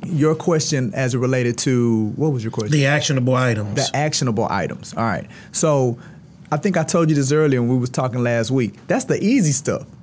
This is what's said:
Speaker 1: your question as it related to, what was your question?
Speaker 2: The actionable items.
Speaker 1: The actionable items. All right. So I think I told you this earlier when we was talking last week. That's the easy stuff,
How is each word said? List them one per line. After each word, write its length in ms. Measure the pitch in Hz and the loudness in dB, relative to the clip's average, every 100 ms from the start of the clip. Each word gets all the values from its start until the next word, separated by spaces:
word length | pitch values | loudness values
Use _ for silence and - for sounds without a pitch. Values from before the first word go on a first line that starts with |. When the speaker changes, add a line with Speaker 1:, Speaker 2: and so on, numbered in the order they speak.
| - | -6
Speaker 1:
your 280 | 156 156 160 | 0 2 2
question 560 | - 160 - 143 123 107 | 0 0 0 -2 -2 -2
as 180 | 131 | -2
it 60 | 123 | 0
related 380 | 127 127 120 117 | 0 2 0 0
to, 520 | - 127 120 110 107 - | 0 2 2 2 0 -2
what 160 | 156 | -2
was 100 | 131 | -2
your 80 | 110 | -4
question? 200 | 113 107 | -4 0
Speaker 2:
The 160 | 151 135 | 2 2
actionable 480 | 147 - 135 127 127 | 2 0 0 2 2
items. 400 | 127 107 104 117 | 2 0 -2 -2
Speaker 1:
The 200 | 135 135 | -2 -2
actionable 520 | 151 - 131 113 107 | -2 0 -2 0 -2
items. 440 | 98 82 - - - | -2 -4 -6 -10 -4
All 80 | |
right. 240 | 113 87 - - - | -2 -2 -6 -16 -10
So 460 | - 160 143 127 117 - - - - - | -2 0 2 2 -2 -10 -20 -20 -20 -6
I 60 | 151 | -2
think 180 | 202 175 | 0 0
I 60 | |
told 260 | 156 175 160 | 0 2 4
you 60 | 147 | 2
this 160 | 135 | 2
earlier 300 | 151 156 127 | 2 4 2
when 80 | 120 | 2
we 60 | 127 | 0
was 120 | 123 | 0
talking 320 | - 131 120 | -2 -2 -2
last 260 | 120 120 110 | 0 0 0
week. 220 | 135 113 - - | 0 0 -4 -2
That's 180 | 262 - | -2 0
the 180 | 143 | 0
easy 280 | 196 269 160 | 2 2 2
stuff, 340 | 135 - 87 - - | 0 -2 -4 -6 -18